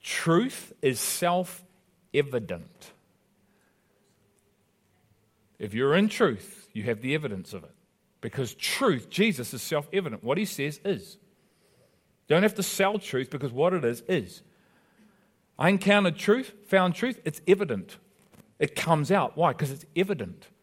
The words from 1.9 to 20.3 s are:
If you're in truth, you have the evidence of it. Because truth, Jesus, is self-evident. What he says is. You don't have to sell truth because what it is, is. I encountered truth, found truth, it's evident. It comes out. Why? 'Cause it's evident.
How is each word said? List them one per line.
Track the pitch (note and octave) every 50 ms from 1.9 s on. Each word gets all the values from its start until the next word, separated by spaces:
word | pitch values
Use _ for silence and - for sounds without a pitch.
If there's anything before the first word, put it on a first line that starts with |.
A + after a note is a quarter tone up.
| _ _ _ _ _ C#3 C#3+ C#3 C3 B2 A2+ E2 F#2 E2+ E2 - _ _ - - - _ _ _ _ _ _ _ _ _ _ _ _ _ _ _ _ _ _ _ _ _ _ _ _ _ _ _ _ _ _ _ _ _ _ _ _ _ _ _ _ _ _ _ _ _ _ _ _ _ _ _ _ _
If | - G#2 G2
you're | A2+ C3 C#3 D3
in | F3+ G3+ G#3+
truth, | - - B3 E3+ A#2+ F#2+ - - - - - _ _
you | A2 G#2
have | A#2 A#2 G#2
the | A2+ B2+ C#3+
evidence | D#3 D#3 C3+ G#2+ F#2 F2+ - -
of | F#2+ D#2+
it. | - - _ _ _ _ _ _ _ _ _
Because | - A#2 - - C3 A#2 -
truth, | _ - - - - C4+ B3 E3 B2 A2 -
Jesus, | - - G3+ A#3 F#3 B2+ A#2+ - -
is | B2+ -
self-evident. | - E3 D3 C#3+ - - G3 F#3+ D#3 A2+ G#2 -
What | A2+ C#3
he | F3+ G#3+
says | G3 - - C3+ D3 D3+ - -
is. | G3+ F#3+ A2+ - - - _ _ _ _ _ _ _ _ _ _ _ _ _ _ _ _ _ _ _ _ _ _
You | _ D3
don't | E3 G3
have | G#3+ G#3
to | G#3 F#3
sell | - - - G3 G3 G#3 G#3+
truth | - - - C3 C3 B2+
because | - C#3 C#3 C3+
what | A#2 B2+ D3+ F3+ F3+
it | F3+ C#3
is, | A#2 A#2+ A#2+ -
is. | - F#3 D#3+ G#2 F2 - - - _ _ _ _ _ _ _ _ _ _ _ - _ _ _ _ _ _ _ _ _ _ -
I | C3+ E3+
encountered | G3 F#3+ F#3+ F#3+ G3+ G#3 G3 F3+ D#3+ -
truth, | - - G#3 B3+ C4 - - - -
found | - - F#3+ F#3 F3+ E3+
truth, | - - B3+ B3 - -
it's | E3 D3+ - - -
evident. | F#3+ G3 G3+ D#3 A#2+ G2 F2+ - - - _ _ _ _ _ _ _ - - _ _ _
It | D#3 C#3+ -
comes | - - E3 E3 D3+ D3 C3
out. | F#3 G3+ D3+ A2+ - C#3+
Why? | E3 E3 B2
'Cause | - D3+ C3+
it's | C3+ C#3 - - _
evident. | E3 F#3+ F#3+ G#3 B2+ A2 F2